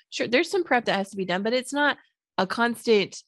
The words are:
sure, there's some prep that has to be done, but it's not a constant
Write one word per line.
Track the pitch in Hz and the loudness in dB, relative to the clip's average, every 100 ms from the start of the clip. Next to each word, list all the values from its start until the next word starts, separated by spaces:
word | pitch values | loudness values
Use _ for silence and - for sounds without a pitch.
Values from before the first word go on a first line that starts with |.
| _ | _
sure, | - 247 | -6 0
there's | 247 339 | 0 0
some | 392 | -2
prep | 339 247 208 | 0 0 2
that | 190 | 0
has | 196 | -2
to | 196 | -6
be | 180 | -4
done, | 180 | -2
but | 214 | 0
it's | 254 247 | -2 -2
not | 285 294 - _ _ _ - | 0 0 0 _ _ _ -2
a | 190 | -2
constant | - 233 233 240 214 170 - | 0 0 0 2 4 2 -6